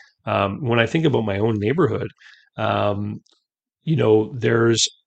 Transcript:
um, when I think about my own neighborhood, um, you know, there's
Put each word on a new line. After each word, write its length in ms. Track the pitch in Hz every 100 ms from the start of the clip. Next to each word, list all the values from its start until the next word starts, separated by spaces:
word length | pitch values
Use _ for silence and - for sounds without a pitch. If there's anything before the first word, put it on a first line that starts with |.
| - _ -
um, 360 | 104 98 98
when 180 | 131 117
I 80 | 113
think 180 | 165 160
about 160 | 120
my 160 | 110 98
own 220 | 110 104
neighborhood, 500 | 104 156 139 98 104 _ - - _ -
um, 640 | 107 104 104 101 104 107 _ _ _ _ _ _
you 120 | - 156
know, 380 | 117 110 110 127
there's 520 | 113 117 117 113 - _